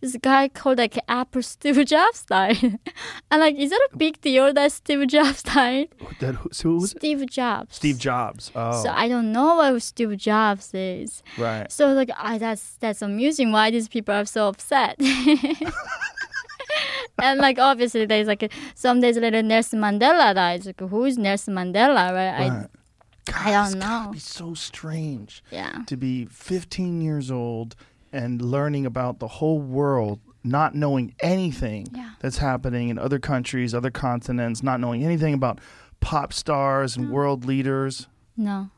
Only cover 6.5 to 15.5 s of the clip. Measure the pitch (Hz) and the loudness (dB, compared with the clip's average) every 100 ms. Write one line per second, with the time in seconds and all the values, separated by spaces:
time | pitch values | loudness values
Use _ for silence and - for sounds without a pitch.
6.5 | - 165 170 196 - 302 285 254 - 247 | -4 0 0 0 -2 -2 -2 -2 -2 -2
7.5 | 202 - - 151 127 131 123 110 110 - | -2 -6 -4 -2 0 -2 -2 -4 -8 -12
8.5 | 120 113 120 107 - 233 247 220 226 302 | -6 -2 -2 0 0 0 0 0 2 4
9.5 | 339 285 240 - - 220 202 226 214 214 | 4 4 2 -2 -4 -4 -2 0 2 2
10.5 | 196 - 190 190 180 - - - - 117 | 0 -6 -6 -6 -6 -10 -14 -16 -6 -4
11.5 | 110 - - 285 269 254 - 214 226 226 | -4 -6 2 4 4 0 -4 -6 -4 -4
12.5 | 214 - - 226 202 202 202 277 294 233 | -6 -10 -8 -6 -4 -6 0 0 2 4
13.5 | 214 220 233 220 233 208 208 208 226 208 | 4 4 2 -2 -4 -2 -2 0 0 0
14.5 | 196 - 277 226 - 269 262 254 302 277 | -2 0 2 2 2 0 4 4 4 2